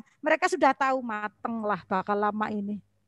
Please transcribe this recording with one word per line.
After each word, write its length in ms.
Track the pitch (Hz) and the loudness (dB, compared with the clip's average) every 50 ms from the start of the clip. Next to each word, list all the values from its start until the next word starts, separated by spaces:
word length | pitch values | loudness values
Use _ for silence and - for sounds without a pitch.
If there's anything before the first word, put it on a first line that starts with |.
| - _ _ _ | -4 _ _ _
Mereka 280 | - 311 311 311 359 | 0 2 2 2 2
sudah 240 | 359 370 285 302 269 | 0 2 4 4 4
tahu, 280 | 262 - 277 262 262 262 | 4 4 0 0 0 -2
"Mateng 640 | 240 233 214 208 208 214 _ _ - 233 226 226 214 | -2 -4 -6 -6 -6 -8 _ _ -8 -6 -4 -2 -2
lah, 200 | 208 202 175 - | -2 -2 -2 -2
bakal 280 | - 202 190 180 - 208 | -2 -2 -2 0 0 0
lama 320 | 202 214 208 208 214 214 226 | 0 0 0 0 -2 -2 -4
ini." 300 | 214 208 202 202 208 196 - _ _ _ _ | -4 -4 -4 -6 -6 -8 -10 _ _ _ _